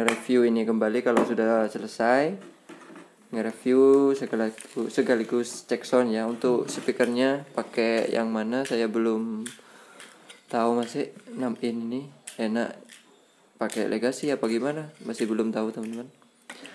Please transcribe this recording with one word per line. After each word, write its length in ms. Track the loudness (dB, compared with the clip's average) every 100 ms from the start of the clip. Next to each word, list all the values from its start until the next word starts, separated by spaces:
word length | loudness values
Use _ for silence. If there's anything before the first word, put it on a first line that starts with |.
review 360 | 2 0 2 4
ini 220 | 6 4
kembali 380 | 2 2 2 2
kalau 180 | 2 2
sudah 460 | 2 2 2 2 2
selesai. 840 | -2 -8 0 2 4 2 -2 -12 -20 -20 -20 -20 -20 -20 _ -8
Nge-review 840 | -4 -4 -2 2 6 8 8 6
sekaligus, 400 | 2 -2 -2 -2 -4 -10 -6 -4
sekaligus 600 | 0 2 2 0 -2 -2 -8 -6
cek 160 | -6
sound 240 | 0 2 2
ya. 160 | 0
Untuk 400 | -2 0 0 0 -2
speakernya 760 | -4 -2 0 0 2 2 0 -4
pakai 560 | -6 -4 0 2 2 0
yang 220 | 0 0
mana 320 | -2 -2 -2
saya 220 | -2 0 0
belum 580 | 2 2 0 -2 -6 -8 -14 -20 -20 -20 -20 -20 -20 -20 -20 -6
tahu, 240 | 0 2 2
masih 320 | 0 -4 -6 -10 -14
enam 300 | -6 -6 -4
in 160 | -4 -4
ini 160 | -6 -8 -10 -16 -14 -6
enak 420 | -2 -2 -2 -6 -18 -20 -20 -20 _ _ _ -6
pakai 260 | -4 -2 -2
Legacy 440 | 0 0 -2 -2
apa 160 | 0 0
gimana, 420 | 0 -2 -4 -8 -12
masih 240 | -10 -4 0
belum 240 | 0 0
tahu, 200 | -2 -4
teman-teman. 380 | -6 -8 -10 -14 -20 _ _ -20 -20 -20